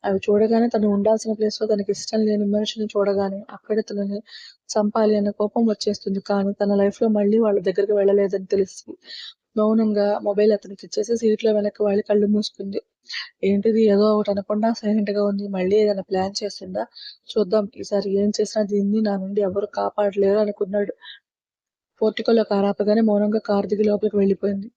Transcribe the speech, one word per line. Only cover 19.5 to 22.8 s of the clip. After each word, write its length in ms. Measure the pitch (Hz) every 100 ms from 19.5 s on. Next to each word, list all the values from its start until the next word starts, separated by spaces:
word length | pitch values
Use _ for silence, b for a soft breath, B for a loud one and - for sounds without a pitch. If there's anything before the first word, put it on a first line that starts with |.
| 196 202
కాపాడలేరు 680 | - 202 - 208 196 196 202
అనుకున్నాడు. 520 | 208 202 196 202 202 - B B _ _ _ _ _ _ _ _
పోర్టికోలో 440 | 220 - 226 226
కారు 220 | 214 202 202
ఆపగానే 360 | 196